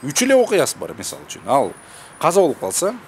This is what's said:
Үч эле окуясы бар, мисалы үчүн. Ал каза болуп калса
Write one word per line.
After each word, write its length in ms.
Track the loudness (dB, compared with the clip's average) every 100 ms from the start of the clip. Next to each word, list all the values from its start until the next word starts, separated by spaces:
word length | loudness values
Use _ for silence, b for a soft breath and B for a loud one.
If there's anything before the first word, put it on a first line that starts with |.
Үч 180 | -6 -2
эле 120 | 4 4
окуясы 420 | 4 2 0 -2
бар, 160 | -12 -12
мисалы 240 | -12 -12 -16
үчүн. 180 | -16 0
Ал 240 | 0 0 -6 B B B B
каза 220 | 0 4
болуп 180 | 2 0
калса 340 | -4 -4 -4 -6